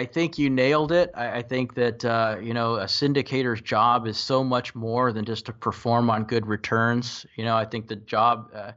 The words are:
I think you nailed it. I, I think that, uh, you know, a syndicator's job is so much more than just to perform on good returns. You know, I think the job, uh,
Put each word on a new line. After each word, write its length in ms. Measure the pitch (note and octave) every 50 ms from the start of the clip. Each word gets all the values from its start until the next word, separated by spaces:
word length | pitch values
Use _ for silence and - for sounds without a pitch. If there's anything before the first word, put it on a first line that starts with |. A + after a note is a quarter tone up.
I 40 | B2
think 320 | B2 - E3 E3 D#3+ -
you 120 | - D3 C#3
nailed 420 | C3 B2+ B2+ C3+ D3+ D3+ D#3 D3
it. 200 | E3+ F3 F3 F3 -
I, 220 | - A#2+ A#2+ -
I 40 | A#2+
think 320 | A#2+ - C3 B2+ B2+ A#2+ -
that, 320 | B2+ B2 A#2+ A2 A#2 -
uh, 320 | A#2+ A#2 A#2 A2+ A2 G#2+ F#2+
you 120 | A2 A#2 A#2
know, 220 | A#2+ A#2 A#2 A#2
a 100 | G#2+ F#2+
syndicator's 760 | G2 - - D3 C#3+ C#3+ C#3 B2+ - C3+ C3+ C3 B2 A2+ G#2
job 480 | - - B2 G#2+ A2 A#2+ A#2+ B2 A#2
is 100 | A2+ G#2+
so 260 | - - - C3+ C3 C3+
much 320 | C3 B2 B2 A#2+ - -
more 360 | A#2 A2+ A2+ A2+ B2 B2+ B2
than 140 | G#2+ A2 G#2+
just 220 | A#2 A2+ - -
to 40 | -
perform 600 | A2+ - - A#2 G#2+ - - A#2+ A#2 A#2+ A#2+ A#2
on 120 | A2 G#2+ G#2+
good 220 | - A#2+ A#2 G#2+
returns. 800 | G#2+ G#2+ G#2 - - A2+ A2+ A2+ A#2 A#2+ A#2+ A#2+ A#2+ - - - - -
You 80 | - A2+
know, 140 | A#2 A2+
I 80 | A2+ G#2+
think 220 | A2 - A2+ G#2+
the 80 | - A2+
job, 560 | G2+ A2 - A#2 G#2+ A2+ A#2+ A#2+ A2+ A2 A2 -
uh, 200 | G#2+ G2+ G#2 A#2